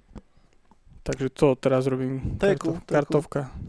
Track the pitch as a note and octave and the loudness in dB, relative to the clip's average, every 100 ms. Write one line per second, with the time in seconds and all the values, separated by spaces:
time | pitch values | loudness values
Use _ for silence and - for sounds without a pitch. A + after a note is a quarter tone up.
0 | _ - - _ _ _ _ _ _ - | _ -20 -20 _ _ _ _ _ _ -10
1 | - C3 C3 - D3 B2+ C3+ C3 C3+ C3 | -8 -4 -4 2 4 4 2 2 2 -2
2 | C3 C3+ - - G3 F#3 E3 E3+ - D3+ | -2 -4 -6 0 2 2 -2 -6 -2 0
3 | D3 D3+ C#3 - C3+ - | 2 0 0 -4 -6 -8